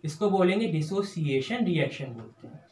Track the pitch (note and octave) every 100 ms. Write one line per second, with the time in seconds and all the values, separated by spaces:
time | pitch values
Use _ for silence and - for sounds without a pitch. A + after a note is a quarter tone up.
0 | D#3 - G#3 F#3+ F3+ G3 A3 D#3+ D3+ G3
1 | G3+ E3+ D3 C3+ C3 B3 F#3+ D#3+ C3+ -
2 | C3 A#2 A2 - A#2+ D#3 -